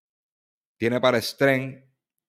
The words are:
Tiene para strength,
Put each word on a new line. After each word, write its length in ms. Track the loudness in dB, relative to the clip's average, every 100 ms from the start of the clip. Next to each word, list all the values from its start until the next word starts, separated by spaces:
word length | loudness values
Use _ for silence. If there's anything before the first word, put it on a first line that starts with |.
| _ _ _ _ _ _ _ -4
Tiene 240 | -2 0
para 220 | 2 0
strength, 600 | -2 0 0 0 -4 -14 _ _ _ _